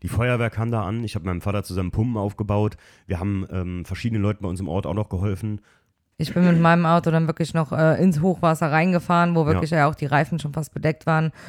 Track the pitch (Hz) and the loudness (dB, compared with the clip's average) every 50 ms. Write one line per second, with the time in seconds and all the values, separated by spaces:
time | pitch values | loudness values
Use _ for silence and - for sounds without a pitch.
0 | - 90 - 95 117 123 123 113 117 113 - 110 113 117 117 110 101 87 107 117 | -10 -6 -4 -2 0 0 0 0 -2 -2 -4 -4 -4 -4 -2 -4 -4 -4 -4 -6
1 | 117 104 - 104 82 92 87 87 - 104 98 104 95 - 90 95 92 90 - 104 | -6 -6 -8 -6 -6 -4 -4 -4 -4 -4 -4 -4 -4 -4 -4 -4 -4 -2 -2 -2
2 | 113 127 117 110 98 104 101 - 104 98 104 104 107 104 - - - - - _ | -2 -2 -2 -2 -4 -4 -4 -4 -4 -2 0 0 0 0 -2 -6 -12 -20 -20 _
3 | _ - 95 82 92 101 101 95 92 - 82 92 90 90 90 90 85 - 95 - | _ -6 -4 -4 -2 -2 -2 -2 -4 -4 -6 -6 -6 -6 -6 -8 -8 -8 -8 -6
4 | - 120 110 107 98 104 104 - 101 90 90 87 98 71 82 98 - 71 85 104 | -4 -4 -2 0 0 0 -2 -2 -4 -6 -6 -4 -4 -4 -4 -4 -4 -2 -2 -4
5 | 104 - - 87 98 107 95 92 113 107 107 104 - _ _ _ _ _ _ _ | -4 -4 -4 -2 -2 -2 -2 -4 -4 -6 -6 -8 -10 _ _ _ _ _ _ _
6 | _ _ _ - 131 - - 175 180 175 175 165 170 165 170 175 170 160 170 170 | _ _ _ -8 -8 -4 0 2 4 4 4 6 6 6 4 4 4 4 2 2
7 | 165 165 160 165 160 160 160 - 165 143 - 165 160 - - - 160 160 151 - | 2 2 2 2 2 0 0 -2 -4 -2 -2 -2 -2 -2 0 2 4 4 4 4
8 | 170 190 165 147 160 190 170 - - 165 160 151 170 151 143 156 165 185 180 175 | 4 4 4 4 2 0 0 2 2 0 2 2 0 0 2 2 2 2 2 0
9 | - - 175 175 175 175 170 165 156 147 - 90 - 151 170 160 143 151 156 - | 0 2 2 2 4 4 2 2 2 2 2 2 0 0 2 2 2 2 2 -2
10 | 151 135 143 143 143 - 170 156 - 147 139 160 151 - - 147 151 156 156 - | -2 0 0 0 2 0 -2 -4 -4 -4 -6 -6 -6 -6 -6 -2 -2 -2 -2 -2
11 | - 165 160 160 160 160 - - - | -2 0 0 2 0 0 -4 -6 -12